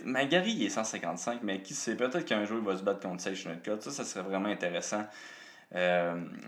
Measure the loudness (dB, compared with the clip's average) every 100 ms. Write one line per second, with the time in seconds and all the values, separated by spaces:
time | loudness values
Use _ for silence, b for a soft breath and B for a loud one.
0 | -2 0 4 4 4 2 0 0 -2 -2
1 | -2 -2 -2 -2 -2 -2 -4 -6 -2 2
2 | 2 2 2 2 2 0 0 2 2 0
3 | -2 -4 -4 -4 -6 -6 -2 -4 -4 -6
4 | -6 -4 0 0 2 2 0 0 0 -2
5 | -2 B B B B B B 2 4 6
6 | 4 0 -4 -8